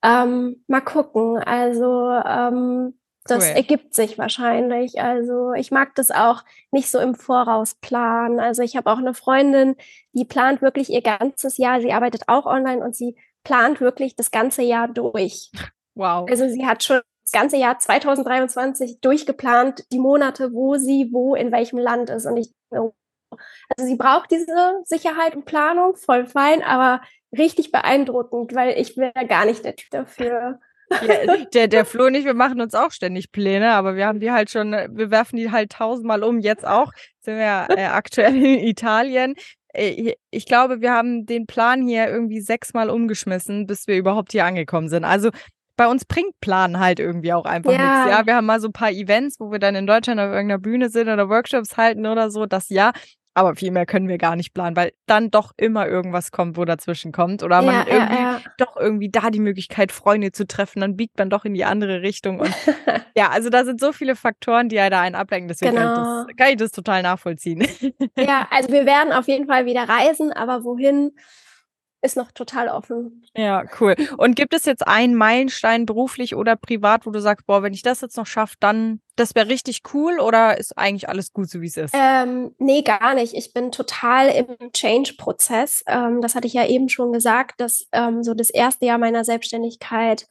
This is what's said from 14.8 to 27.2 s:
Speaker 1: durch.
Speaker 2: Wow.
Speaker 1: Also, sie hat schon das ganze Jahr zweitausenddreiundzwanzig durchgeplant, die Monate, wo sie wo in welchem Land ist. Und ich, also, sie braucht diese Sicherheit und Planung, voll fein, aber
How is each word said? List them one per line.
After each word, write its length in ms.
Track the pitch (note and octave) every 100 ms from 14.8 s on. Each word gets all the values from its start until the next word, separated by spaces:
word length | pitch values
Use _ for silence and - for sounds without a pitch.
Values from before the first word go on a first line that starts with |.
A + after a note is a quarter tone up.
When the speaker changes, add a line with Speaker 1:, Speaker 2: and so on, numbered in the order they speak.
| A#3
Speaker 1:
durch. 640 | A#3+ A#3 - F#3+ - - - - _ _
Speaker 2:
Wow. 360 | - F#3+ F3 F3+
Speaker 1:
Also, 180 | B3 C4
sie 180 | A#3+ C4
hat 160 | A#3
schon 160 | - C4 - _
das 80 | -
ganze 260 | - C4 C#4+
Jahr 200 | B3 A#3+
zweitausenddreiundzwanzig 1200 | - A3+ D4 C#4 C4+ B3+ C4 A#3+ C4 C4+ B3+ A#3+
durchgeplant, 840 | C4 D4 D4 C#4 C4 A#3+ B3+ C4 -
die 60 | B3+
Monate, 560 | C4 C#4+ C#4 C4+ C4
wo 220 | A#3 C4 C#4+
sie 340 | C4 C#4 B3
wo 220 | A#3+ B3+
in 180 | C#4 A#3+
welchem 260 | A#3 A#3 B3
Land 300 | A#3+ A#3+ A#3+
ist. 160 | A#3
Und 140 | A3+ A#3+
ich, 160 | A3+ _ _
also, 220 | A#3 A3+ _ _ _ _ - - - _ - B3+
sie 100 | B3+
braucht 340 | C4 D4 F4
diese 500 | E4 E4 E4 F4+ F#4+
Sicherheit 500 | F4 E4 E4+ D#4+ E4 D#4
und 80 |
Planung, 520 | C#4 D#4 D4+ E4+ F4+ F#4
voll 300 | - B3 B3
fein, 360 | C#4+ C#4 D#4+
aber 400 | - B3+ C4 B3+ - _